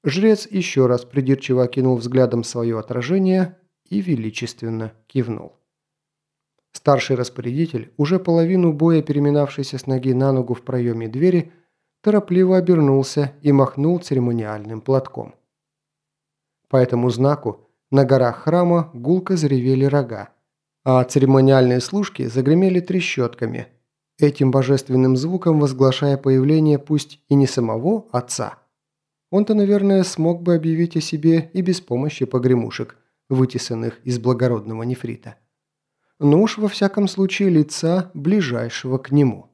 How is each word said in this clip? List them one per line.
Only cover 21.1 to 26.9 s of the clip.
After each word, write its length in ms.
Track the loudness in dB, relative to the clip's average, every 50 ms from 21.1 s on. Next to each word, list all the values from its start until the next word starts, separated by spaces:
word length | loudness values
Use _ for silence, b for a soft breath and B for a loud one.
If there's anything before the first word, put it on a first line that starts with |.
| 2 2 4 6 6 6 6 6 6 6 4 4 2 0
служки 460 | -2 -2 -4 -4 -4 -4 -6 -8 -8
загремели 540 | -4 -4 -2 2 2 2 4 4 2 2 0
трещотками, 880 | -2 -2 -4 -4 -2 -4 -2 -2 -4 -4 -4 -6 -8 -6 -6 -10 -12 _ _ _ _ _ _ _ _ _ _ 0
этим 320 | 0 0 2 2 0 2
божественным 680 | 2 2 2 2 0 0 0 0 0 2 4 2 2
звуком 420 | 0 -2 -4 -6 -2 0 0 2 2
возглашая 580 | 2 0 0 2 2 2 2 0 0 -2 -2
появление 640 | 0 0 0 2 2 2 2 2 2 4 2 2 0
пусть 420 | 0 -2